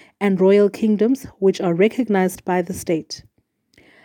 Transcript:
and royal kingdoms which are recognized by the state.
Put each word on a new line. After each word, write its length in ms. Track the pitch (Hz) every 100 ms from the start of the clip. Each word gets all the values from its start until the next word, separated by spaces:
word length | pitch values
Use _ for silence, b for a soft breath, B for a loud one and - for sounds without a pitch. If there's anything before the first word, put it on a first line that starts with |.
| b _
and 200 | 202 185
royal 300 | 190 202 202
kingdoms 560 | 196 220 208 214 269 - -
which 220 | 190 190
are 140 | 185
recognized 680 | 170 208 - 226 196 185 185 -
by 160 | 180
the 100 | 180
state. 520 | 185 - 165 - - - _ _ _ _ b b b